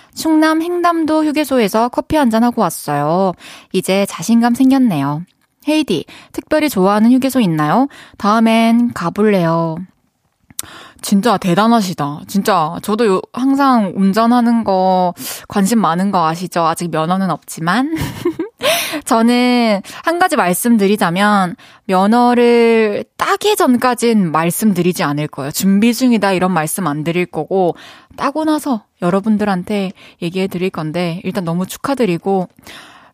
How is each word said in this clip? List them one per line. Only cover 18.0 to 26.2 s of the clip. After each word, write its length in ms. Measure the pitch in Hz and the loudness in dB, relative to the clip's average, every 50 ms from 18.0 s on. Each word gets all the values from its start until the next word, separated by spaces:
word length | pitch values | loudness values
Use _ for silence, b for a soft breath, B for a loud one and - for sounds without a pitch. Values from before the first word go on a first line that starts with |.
| - - - - - 349 320 - 370 453 _ - B 571 659 679 B B B 302 B | -6 -8 -8 -6 -6 -6 -4 -6 -8 -10 _ -4 B -2 -2 -2 B B B -8 B
저는 760 | - 262 226 226 233 247 240 247 247 247 247 233 220 208 190 - B B B B | 0 0 2 2 2 2 2 2 2 2 2 2 2 0 -2 -4 B B B B
한 140 | 339 330 349 | -2 0 0
가지 180 | 370 370 311 | 0 0 2
말씀드리자면, 1200 | 240 190 175 180 - - 240 233 214 196 190 214 214 208 170 165 190 208 208 208 196 185 170 - - B B B B B | 0 0 0 0 0 0 2 2 4 4 2 2 2 0 0 0 2 2 2 2 2 0 -2 -4 -10 B B B B B
면허를 1200 | - 185 185 196 208 226 247 240 247 240 240 240 240 240 233 233 233 226 226 220 214 202 - 214 _ _ | -2 0 2 2 4 4 4 4 4 4 4 4 4 4 4 4 4 4 2 2 0 -2 -4 -8 _ _
따기 400 | - 277 320 392 392 - 415 427 | -4 -2 -2 -2 0 0 0 0
전까진 720 | - 359 277 247 226 254 254 247 - 233 240 226 214 185 165 | 2 2 2 2 2 2 0 0 0 0 0 2 2 0 0
말씀드리지 680 | 147 156 165 175 165 - 220 220 185 175 170 180 175 - | 0 0 0 0 -2 0 0 0 2 2 0 0 0 0
않을 260 | 180 143 147 147 151 147 | -2 -2 -2 -2 -4 -6
거예요. 220 | - - 131 143 | -6 -8 -8 -8
준비 440 | 156 - - 190 196 202 214 240 226 | -6 -2 0 2 2 2 2 2 2
중이다, 380 | 233 262 247 233 214 | 2 2 2 2 2